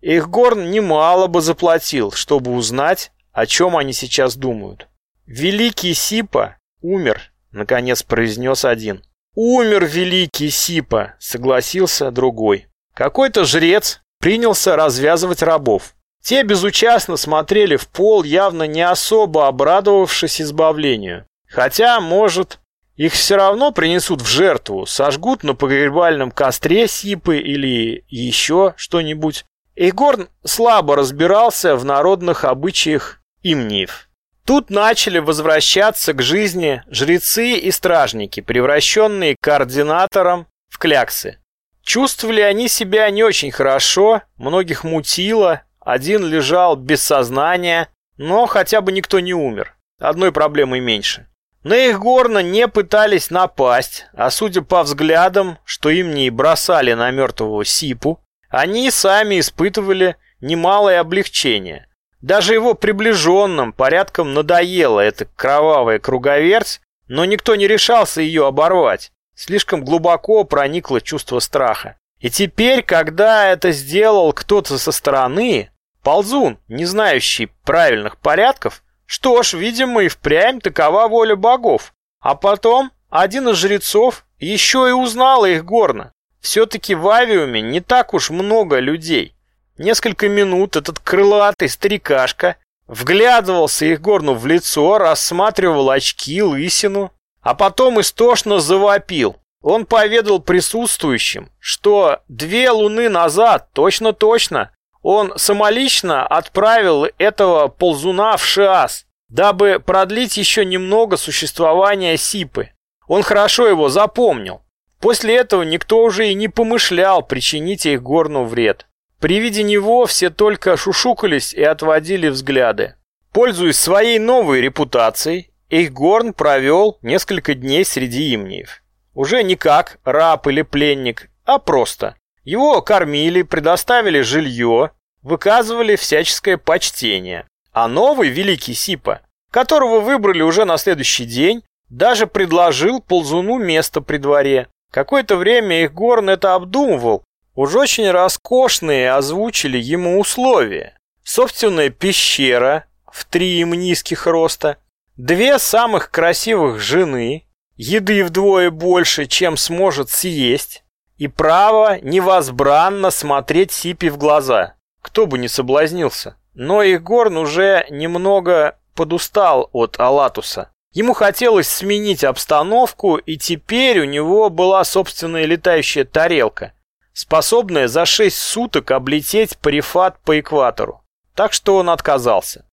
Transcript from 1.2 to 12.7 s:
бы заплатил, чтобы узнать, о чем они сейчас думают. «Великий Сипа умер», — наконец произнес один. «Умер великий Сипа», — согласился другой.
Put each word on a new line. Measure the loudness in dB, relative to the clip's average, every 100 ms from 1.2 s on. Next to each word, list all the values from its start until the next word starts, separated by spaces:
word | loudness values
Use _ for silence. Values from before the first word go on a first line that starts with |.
| 2
бы | 0
заплатил, | -2 0 2 0 -2 -4 -4
чтобы | -4 -2 -2 -2
узнать, | -4 -4 -2 -2 -2 -6 _ _
о | -4 -2
чем | 0 0 0
они | -2
сейчас | -6 -6 -2 -2 -2
думают. | -6 -8 -10 -18 -20 _ _ _ -20
«Великий | -6 -4 0 -2 -2 -6
Сипа | -4 -4 -4 -4 -4 -4 -8 _ _
умер», — | -6 -2 -2 -4 -6 _ _
наконец | -10 -4 -2 -2 -4
произнес | -4 -2 -2 -2 -4 -2 -2
один. | -2 -4 -10 _ _ _ -4
«Умер | 0 2 2 2 0
великий | -2 -2 0 -2 -4 -4
Сипа», — | -4 -4 -4 -2 -2 -4 -10
согласился | -12 -6 0 0 0 0 0 0 -4
другой. | -2 -2 0 -2 -2 -4